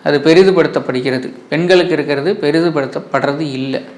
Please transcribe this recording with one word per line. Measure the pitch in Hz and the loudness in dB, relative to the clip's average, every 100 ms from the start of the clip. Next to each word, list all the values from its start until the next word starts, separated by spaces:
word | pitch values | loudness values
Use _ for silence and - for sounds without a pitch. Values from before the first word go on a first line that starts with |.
| 156 | 0
அது | 147 147 | 0 4
பெரிதுபடுத்தப்படுகிறது, | 170 190 175 151 143 131 127 131 127 127 - - | 6 6 4 0 -2 -4 -4 -2 -4 -6 -14 -6
பெண்களுக்கு | 147 175 185 170 151 | -4 2 4 4 -2
இருக்கிறது | 143 139 156 208 | -2 -2 -2 -2
பெரிதுபடுத்தப்படுறது | 147 160 170 151 135 - - 139 143 143 156 131 | 0 0 0 -2 -4 -8 -4 -2 -2 -4 -6 -6
இல்லை | 131 131 - | -6 -6 -10